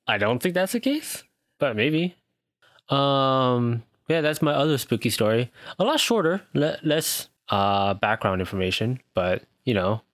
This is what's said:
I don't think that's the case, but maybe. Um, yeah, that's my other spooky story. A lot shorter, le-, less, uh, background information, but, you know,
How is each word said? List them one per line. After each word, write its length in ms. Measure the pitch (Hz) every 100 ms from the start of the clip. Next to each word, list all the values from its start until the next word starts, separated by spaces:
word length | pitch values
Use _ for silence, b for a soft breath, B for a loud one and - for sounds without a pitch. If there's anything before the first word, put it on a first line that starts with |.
| -
I 100 | 107
don't 240 | 202 123
think 140 | 190 175
that's 160 | 190
the 60 | 240
case, 440 | 262 294 - - - _ _ -
but 160 | 143 107
maybe. 400 | 127 156 180 - _ _ _ _ b b -
Um, 920 | 139 139 139 135 131 127 123 120 117 - _ -
yeah, 140 | 160
that's 200 | 151 156
my 120 | 151
other 240 | 143 147 143
spooky 320 | - 117 120
story. 420 | - 107 113 123 B B B
A 60 |
lot 160 | 202 302
shorter, 420 | - 233 160 190 -
le-, 240 | - 147 -
less, 460 | 156 151 - - - _ -
uh, 440 | 104 98 101 98 98
background 460 | 107 110 104 95
information, 580 | 92 98 92 92 113 127 _
but, 300 | - 90 92 - _ -
you 80 |
know, 280 | 104 90 110 -